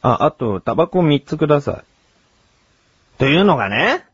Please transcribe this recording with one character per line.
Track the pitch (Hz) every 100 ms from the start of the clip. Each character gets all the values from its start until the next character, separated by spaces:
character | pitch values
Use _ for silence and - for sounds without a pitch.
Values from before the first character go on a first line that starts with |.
あ、 | 127 120 147
あ |
と、 | - 120 95
タ | - 117
バ | 170
コ | 180
三 | 165 143
つ | - 151
く | 151
だ | 147
さ | 139 95 - _ _ _ _ _ _ _ _ _ _ _ _ _
い。 |
と | 131
い | 151
う | 196
の | 151
が | 101
ね | 104 185 330 -